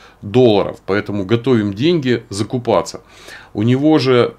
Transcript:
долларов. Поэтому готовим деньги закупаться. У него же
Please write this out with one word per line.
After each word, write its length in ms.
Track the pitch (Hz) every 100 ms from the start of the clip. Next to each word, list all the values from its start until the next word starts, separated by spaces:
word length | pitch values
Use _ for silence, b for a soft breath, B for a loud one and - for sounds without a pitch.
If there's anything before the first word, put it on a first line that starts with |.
| B B
долларов. 560 | 101 113 127 101 82 - -
Поэтому 380 | 101 101 101
готовим 480 | 95 117 127 120 104
деньги 520 | 98 151 175 127 117 -
закупаться. 720 | 98 104 131 120 95 82 - B B B B B
У 80 | -
него 360 | 113 127 151 156
же 360 | 131 123 113